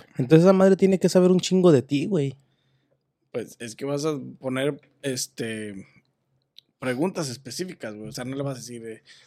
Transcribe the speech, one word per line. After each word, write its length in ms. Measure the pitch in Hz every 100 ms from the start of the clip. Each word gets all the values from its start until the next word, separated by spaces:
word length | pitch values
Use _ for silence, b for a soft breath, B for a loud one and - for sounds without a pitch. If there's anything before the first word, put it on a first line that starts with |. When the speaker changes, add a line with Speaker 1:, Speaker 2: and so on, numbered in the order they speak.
| - -
Speaker 1:
Entonces 240 | 123 160
esa 80 | 185
madre 220 | 190 190
tiene 240 | 185 190 190
que 100 | 185
saber 220 | 185 180
un 80 | 185
chingo 320 | - 185 175
de 100 | 135
ti, 240 | 127 143
güey. 300 | 190 175 135 - _ _ _ _ _ _ _ _ _
Speaker 2:
Pues 240 | 123 - -
es 160 | 117
que 100 | 107
vas 200 | 139 143
a 140 | 156 143 127 -
poner, 400 | 135 131 147 139 _ _
este, 840 | 139 127 - - 113 110 107 95 - b _ _ _ _ _ _ _ _
preguntas 500 | 127 123 185 180 139
específicas, 680 | 113 120 - 190 - 110
güey. 140 | 107 110
O 20 |
sea, 140 | 131
no 100 | 127
le 80 | 139
vas 120 | 139
a 40 | 123
decir, 260 | 113 120
eh, 180 | 113 110 b b